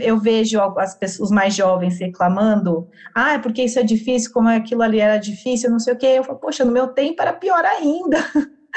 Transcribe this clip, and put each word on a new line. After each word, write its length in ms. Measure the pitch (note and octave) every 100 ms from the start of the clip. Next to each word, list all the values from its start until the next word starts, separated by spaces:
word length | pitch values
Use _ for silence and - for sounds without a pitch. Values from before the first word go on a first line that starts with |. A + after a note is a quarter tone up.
eu 180 | A#3 A3+
vejo 400 | G#3 A3+ A3 G#3+
as 360 | G3 F#3+ F#3+
pessoas, 340 | - F#3+ - G#3
os 20 |
mais 240 | G3+ G3
jovens 440 | G3+ F#3+ F#3 F3+ F3
reclamando, 920 | F3+ F3+ F3+ F#3+ A3 G#3 F3+ E3 F3 - -
"Ah, 200 | A#3 C4+
é 40 | C#4+
porque 260 | A#3 A3+
isso 140 | B3 B3+
é 40 |
difícil, 500 | A3 A3 B3 B3+ A3+
como 160 | B3 A3+
aquilo 320 | A3+ A3 A#3+
ali 180 | A3+ A3
era 200 | G#3+ G#3+
difícil, 520 | G#3 G#3 B3+ B3 A#3+
não 80 | A#3
sei 140 | A3+
o 60 | A#3+
quê." 80 | C4
Eu 180 | C4
falo, 140 | C4 C4+
"Poxa, 260 | - D4+
no 80 | B3
meu 160 | A#3+ B3+
tempo 320 | C4 C#4+ E4
era 140 | -
pior 280 | F4 F#4+ F4 E4
ainda." 500 | G4+ D4+ E4 F#4 D4
<laughs> 400 | - D4 - - _